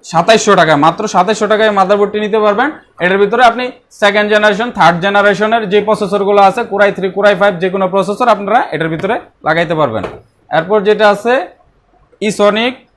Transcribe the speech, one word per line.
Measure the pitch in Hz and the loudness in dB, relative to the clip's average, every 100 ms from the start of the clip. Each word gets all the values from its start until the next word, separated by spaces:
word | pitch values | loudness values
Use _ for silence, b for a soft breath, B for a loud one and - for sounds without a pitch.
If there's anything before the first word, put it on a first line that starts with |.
সাতাইশশো | - 165 175 220 214 190 | -2 -2 2 2 4 2
টাকায়, | 160 151 | 4 4
মাত্র | 156 165 208 | 2 0 -4
সাতাইশশো | 190 185 208 208 | 0 0 0 0
টাকায় | 208 220 | 0 0
মাদারবোর্ডটি | 202 185 202 202 208 | 0 0 0 0 -2
নিতে | 214 214 | -2 0
পারবেন। | 214 202 277 311 _ _ | 0 0 -2 -4 _ _
এটার | 175 196 | -2 0
ভিতরে | 202 233 | 0 4
আপনি | 240 226 247 - _ | 2 2 -8 -12 _
সেকেন্ড | - 208 208 208 | -2 0 0 0
জেনারেশন, | 214 214 202 240 | 2 2 0 -4
থার্ড | 214 165 175 | 2 2 2
জেনারেশনের | 196 202 202 190 214 233 214 | 0 2 2 2 0 -2 0
যে | 208 | 0
প্রসেসরগুলো | 202 214 202 202 196 202 | 0 -2 -2 -2 0 4
আছে, | 196 190 | 4 2
Core | 208 196 | -6 0
i | 202 | 0
three, | 190 185 180 | 0 -6 0
Core | 202 | 0
i | 190 | 2
five, | 202 180 | 0 0
যে | 185 | -4
কোনো | 190 185 | -2 -2
প্রসেসর | 190 185 202 240 | -2 -4 -2 0
আপনারা | 202 202 233 - | 0 0 -2 -2
এটার | 156 160 | -6 -6
ভিতরে | 160 190 240 - _ | -4 -4 -6 -8 _
লাগাইতে | - 160 170 165 | -4 -2 -2 -2
পারবেন। | 143 110 90 - _ _ _ 156 | -2 -4 -8 -14 _ _ _ -4
এরপর | 170 214 | 0 0
যেটা | 196 208 208 | 0 2 2
আছে | 202 233 262 359 _ _ _ _ _ _ _ | 2 0 -2 -4 _ _ _ _ _ _ _
Isonic | 208 202 208 208 240 254 _ | -6 0 0 2 -4 -6 _